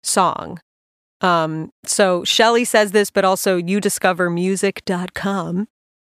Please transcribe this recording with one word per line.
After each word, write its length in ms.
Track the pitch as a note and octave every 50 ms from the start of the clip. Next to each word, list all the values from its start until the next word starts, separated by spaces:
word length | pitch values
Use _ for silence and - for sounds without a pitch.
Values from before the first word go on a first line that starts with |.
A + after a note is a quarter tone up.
song. 580 | - - - G#3 F3+ E3 - - - - F3+ E3 - _ _ _ _ _ _ _ _ _ _ -
Um, 500 | - F3+ F3 E3 D#3+ D#3+ D#3 D#3+ D#3+ - _ _ -
so 360 | - - - G3+ F#3 F3+ F3 -
Shelley 400 | - - - A3 A#3 A#3 A#3+ B3
says 260 | - - G#3+ G#3+ G3+
this, 180 | F#3 G#3+ G3+ -
but 140 | - G3+ G3
also 320 | F#3+ F#3+ - - G3 F#3
you 240 | F3 E3+ F3 G3 G#3
discover 480 | G3 G3+ - - - F#3 F3+ E3 F3+ F3
music 540 | E3+ F3 F3+ F#3 G3 F3+ - G3 - - -
dot 300 | - F#3 F3 F3+ - -
com 540 | - - G3 G3 F#3+ E3 E3 F3 F#3 G#3+ - _ _ _ _ _ _